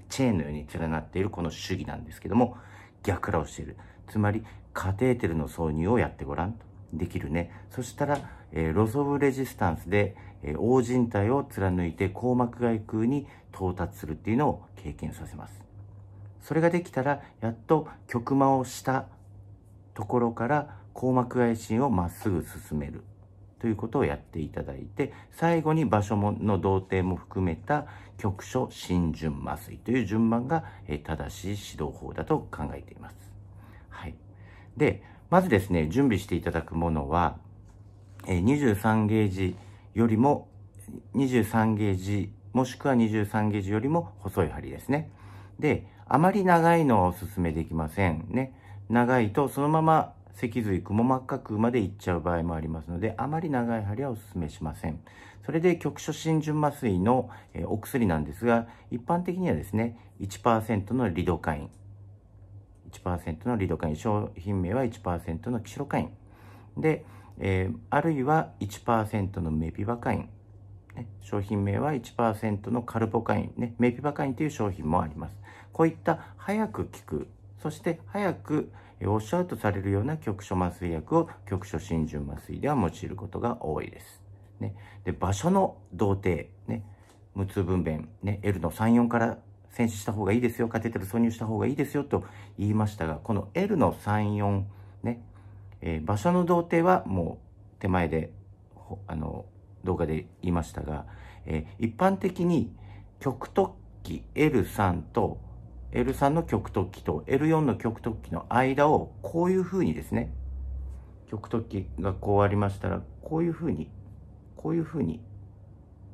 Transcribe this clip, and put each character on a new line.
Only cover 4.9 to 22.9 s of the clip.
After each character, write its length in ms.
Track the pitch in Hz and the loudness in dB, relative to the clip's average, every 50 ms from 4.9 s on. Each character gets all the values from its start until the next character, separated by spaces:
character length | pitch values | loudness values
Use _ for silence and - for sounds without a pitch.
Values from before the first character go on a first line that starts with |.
| 98 | 0
テ 180 | 101 127 131 | 2 4 4
ー 80 | 123 120 | 4 4
テ 80 | 113 | 2
ル 80 | 87 82 | 0 0
の 140 | 80 73 71 | 0 -2 -4
挿 220 | - - 82 78 | -4 -2 -2 0
入 180 | 76 78 82 98 | 0 2 2 4
を 100 | 120 113 | 4 4
や 80 | 78 | 2
っ 40 | 69 - | 0 -2
て 100 | - - | -8 -8
ご 100 | 65 71 | -6 -4
ら 120 | - 85 | -2 -2
ん 80 | 101 - | -4 -4
と。 120 | - - - - - - - - | -8 -14 -20 -20 -20 -16 -10 -6
で 140 | 78 - | -6 -6
き 120 | - - - | -4 -4 -6
る 100 | - - | -4 -2
ね。 220 | 76 85 85 - - - - - | -2 -2 -2 -4 -8 -16 -18 -12
そ 120 | - - 123 | -10 -8 -8
し 100 | - - | -8 -4
た 120 | - 147 | -4 0
ら、 140 | 139 147 135 127 - - - - - - | 0 0 -2 -2 -10 -16 -18 -18 -8 -4
え 160 | 78 80 80 | -2 0 0
ー、 40 | 80 | 2
ロ 140 | 104 110 | 2 2
ス 100 | 107 104 | 2 2
オ 60 | 143 143 | 0 0
ブ 160 | 143 143 139 | 0 2 4
レ 140 | 147 139 120 | 2 2 2
ジ 120 | 131 131 | 0 -4
ス 100 | - - | -6 -2
タ 160 | - 104 87 | 0 0 0
ン 40 | 80 | 0
ス 140 | - - 87 | -2 -2 2
で、 260 | 98 104 101 101 - - - - - - - | 2 4 4 2 -2 -8 -18 -20 -16 -12 -8
え 120 | 73 78 | -6 -4
ー、 20 | |
大 240 | 78 98 117 127 131 | 0 2 4 4 4
靭 280 | 120 113 127 127 120 113 113 | 4 4 4 2 2 4 2
帯 160 | 101 101 110 | 2 2 4
を 120 | 135 143 139 | 2 2 0
貫 420 | - - - 98 95 92 90 87 | -4 -2 0 0 2 2 2 0
い 60 | 82 | 0
て 160 | 80 - 98 | 0 0 -2
硬 280 | 92 98 - 117 127 123 | -2 -2 -2 0 0 2
膜 280 | 123 123 120 120 - 123 | 2 2 0 0 0 0
外 160 | 117 113 107 | 0 0 0
空 260 | 110 - - 110 113 | -2 -4 -2 0 2
に 200 | 120 143 143 139 - - - - - - | 2 2 0 -2 -6 -14 -20 -20 -20 -8
到 220 | - 95 90 87 | -2 -2 -2 0
達 220 | - 85 82 - | -2 -4 -6 -6
す 80 | - - | -10 -8
る 80 | 76 76 | -8 -8
っ 20 | |
て 160 | - - 101 | -6 -2 0
い 40 | 113 | 2
う 20 | |
の 100 | 131 151 | 4 4
を 180 | 123 - - - - - | 2 2 -2 -8 -16 -20
経 160 | - - - - | -12 -10 -10 -10
験 180 | - - - | -8 -8 -10
さ 160 | - - - | -8 -10 -12
せ 80 | - - | -14 -12
ま 140 | - - - | -14 -14 -16
す。 120 | - - - - - - - - - - - - - - - - - - | -16 -20 -20 -20 -20 -20 -18 -18 -20 -20 -20 -20 -20 -18 -18 -18 -18 -20
そ 140 | - - - | -8 -2 2
れ 80 | 160 | 4
が 80 | 160 170 | 4 6
で 120 | 170 175 175 | 4 2 0
き 60 | - | 0
た 140 | - 135 127 | -2 0 2
ら、 180 | 143 143 143 - - - - | 2 0 0 -4 -12 -12 -4
や 80 | 110 113 | -4 -4
っ 60 | 113 - - | -4 -4 2
と 220 | - 160 151 151 - - - - | 4 4 4 4 -2 -10 -18 -12
局 280 | - - 120 120 - 139 | -4 -4 -4 0 2 4
間 220 | 139 135 135 135 | 6 6 6 6
を 60 | 131 127 | 4 2
し 180 | 127 - - | -2 -8 -6
た 260 | - 135 127 135 131 - - - - - - - - - - - - - - - - - - | -2 0 0 0 -2 -6 -14 -20 -20 -20 -20 -20 -20 -20 -20 -20 -20 -20 -20 -20 -20 -16 -10
と 120 | - - | -8 -4
こ 140 | - 123 123 | 0 2 4
ろ 120 | 120 117 | 4 2
か 160 | 113 - 117 | 2 0 0
ら 300 | 120 147 147 143 - - - - - - | 2 2 0 0 -2 -10 -18 -20 -18 -10
硬 180 | - 123 131 | -2 0 2
膜 280 | 127 127 120 123 - 127 | 4 4 2 2 2 4
外 180 | 120 117 117 | 4 4 2
伸 260 | 107 - - 110 117 139 | 0 -2 0 2 2 2
を 60 | 139 | 4
ま 160 | 107 92 87 | 2 2 0
っ 40 | 87 | -2
す 180 | - - - 110 | -6 -2 -2 0
ぐ 160 | 92 78 76 - - 76 - - | 0 0 -2 -4 -10 -14 -10 -6
進 100 | 76 76 | -6 -6
め 80 | 71 | -6
る 160 | 71 | -6